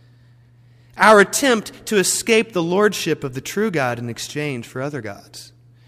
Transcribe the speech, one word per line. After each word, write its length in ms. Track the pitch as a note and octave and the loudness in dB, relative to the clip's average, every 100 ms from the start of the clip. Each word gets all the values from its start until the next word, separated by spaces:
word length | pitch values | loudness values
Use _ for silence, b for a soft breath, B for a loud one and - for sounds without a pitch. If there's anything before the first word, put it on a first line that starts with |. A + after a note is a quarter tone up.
| b b b b b b b b b - | b b b b b b b b b 2
our 220 | G3 G#3+ | 6 8
attempt 680 | G3 - C#4 A3+ - - - | 6 2 2 0 -2 -14 -2
to 120 | G#3+ | 0
escape 560 | F#3 - - A3 A3 | 0 -2 0 0 0
the 100 | F3+ | -2
lordship 600 | E3 F#3 G#3+ - - D3+ | -2 2 2 0 -4 -4
of 120 | C#3 B2+ | -6 -10
the 60 | |
true 280 | - - A3 | -8 -4 -2
God 300 | E3 B2+ A#2 | -2 -2 -4
in 100 | A#2+ | -8
exchange 560 | A2+ - C#3+ D3 B2+ A2+ | -10 -10 -6 -6 -6 -10
for 160 | B2+ | -10
other 180 | C#3 D3 | -8 -8
gods. 540 | G#2+ G2 - - - _ _ b | -10 -14 -18 -20 -20 _ _ b